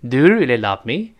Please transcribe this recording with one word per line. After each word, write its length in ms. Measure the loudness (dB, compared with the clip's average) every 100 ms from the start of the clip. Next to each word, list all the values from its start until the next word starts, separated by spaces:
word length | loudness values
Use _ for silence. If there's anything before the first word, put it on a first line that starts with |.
Do 140 | -4 2
you 160 | 4
really 220 | 4 0 0
love 280 | -2 -6 -6
me? 280 | -8 -8